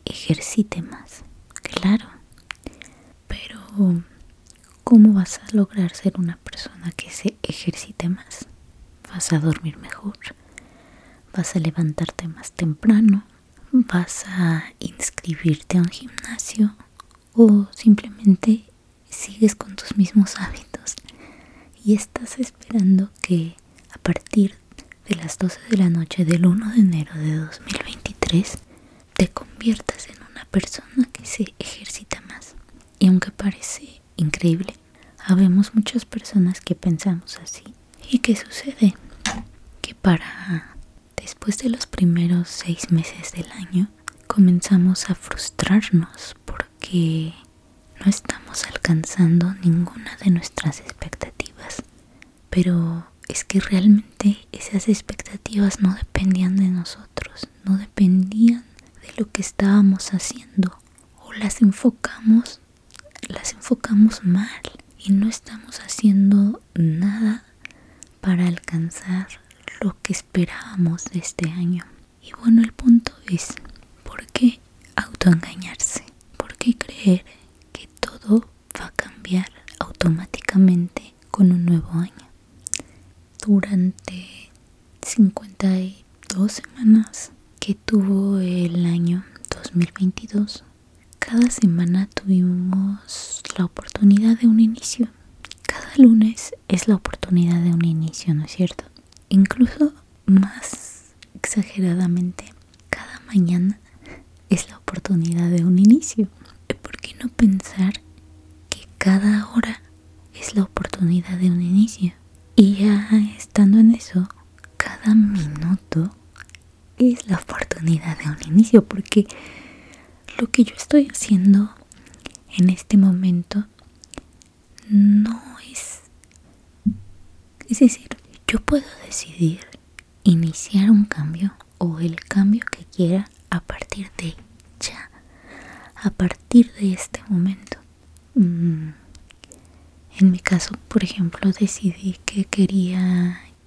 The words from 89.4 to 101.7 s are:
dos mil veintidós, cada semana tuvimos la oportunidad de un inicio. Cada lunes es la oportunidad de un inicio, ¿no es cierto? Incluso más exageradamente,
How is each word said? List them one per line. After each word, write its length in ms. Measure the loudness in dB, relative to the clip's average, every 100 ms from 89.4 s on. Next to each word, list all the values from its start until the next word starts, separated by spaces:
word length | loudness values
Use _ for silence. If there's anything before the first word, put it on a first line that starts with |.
| -18
dos 240 | -16 -6
mil 180 | -2 -2 -2
veintidós, 640 | -4 -4 -6 -4 -4 -6 -20 _ _ _ _ -12
cada 320 | -2 2 2
semana 580 | 2 2 2 0 0 -2
tuvimos 1300 | -6 -2 2 2 0 -2 -2 -2 -6 -12 -16 -14 -14 -10 -6
la 60 |
oportunidad 720 | -6 -8 -12 2 4 6 4 4
de 80 | 4
un 140 | 6
inicio. 480 | 4 0 -8 -6 -6 _ _ _ -20 -16
Cada 280 | -12 -12 -2 6
lunes 580 | 8 8 4 0 -12 -16 -4
es 180 | -2 0
la 80 |
oportunidad 640 | 0 -2 -10 0 2 2 2
de 120 | 2
un 120 | 2
inicio, 480 | 0 0 -4 -6 -4
¿no 120 | -2
es 80 | -4
cierto? 320 | -4 -4 -4 -18 _ _ -20 0
Incluso 640 | 4 4 4 0 2 -2 -2 _ _ 4
más 880 | 4 4 -2 -14 -14 -16 -20 _ _ -20
exageradamente, 1080 | -12 -8 -4 -4